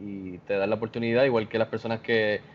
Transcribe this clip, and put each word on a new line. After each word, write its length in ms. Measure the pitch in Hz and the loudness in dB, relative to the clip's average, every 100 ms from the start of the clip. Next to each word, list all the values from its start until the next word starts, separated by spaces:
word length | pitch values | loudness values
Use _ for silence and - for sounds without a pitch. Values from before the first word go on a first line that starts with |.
| 101 98 95 | -10 -10 -8
y 40 | 90 - | -8 -4
te 80 | |
da 140 | 101 98 | 0 0
la 80 | 110 | 0
oportunidad, 480 | 113 120 117 117 | -2 -2 0 4
igual 240 | 139 117 107 | 4 4 0
que 100 | 113 | 0
las 100 | 110 | -2
personas 320 | 110 113 113 | -2 -4 -4
que 380 | - 113 107 104 - | 0 2 2 0 -4